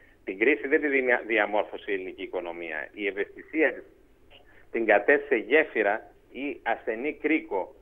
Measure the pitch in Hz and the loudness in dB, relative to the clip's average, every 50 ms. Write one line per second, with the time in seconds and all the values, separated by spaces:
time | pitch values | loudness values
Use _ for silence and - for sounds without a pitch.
0 | - - - _ - - 95 95 110 135 151 147 - 135 147 156 147 147 139 135 | -20 -20 -20 _ -10 -8 -2 0 2 2 2 2 0 0 0 0 2 2 0 2
1 | 127 123 120 123 - 107 117 107 104 101 104 104 95 - - 98 - - 101 95 | 2 2 2 0 0 0 0 0 2 2 0 0 -2 -2 -6 -10 -6 -4 -4 -4
2 | 92 92 85 92 95 87 - 92 87 87 85 87 85 82 78 76 65 - - - | -4 -6 -10 -10 -10 -8 -6 -6 -6 -6 -8 -10 -8 -8 -8 -8 -8 -10 -8 -6
3 | 104 98 95 101 95 - - 101 - - - 160 151 127 - - - - - _ | -4 -4 -2 -4 -6 -6 -8 -18 -14 -6 0 2 2 2 0 -4 -12 -18 -20 _
4 | _ _ _ _ - - - - - - - - - - - 117 117 107 104 104 | _ _ _ _ -20 -20 -20 -20 -20 -20 -20 -20 -12 -6 -4 0 4 6 6 6
5 | - - 143 143 143 - 135 113 95 104 135 156 151 151 - 117 104 101 104 113 | 6 6 4 4 4 2 0 0 2 4 4 4 4 4 2 0 2 2 0 -2
6 | - - - _ _ - - 120 139 143 - - - 120 113 113 - 127 110 110 | -4 -12 -20 _ _ -16 -12 -8 -8 -8 -8 -6 -4 -4 -4 -4 -4 -6 -6 -4
7 | 131 156 151 - - 151 160 156 - - 110 95 87 - - - | -4 -6 -4 -2 0 0 0 0 -2 -2 -4 -4 -4 -6 -10 -16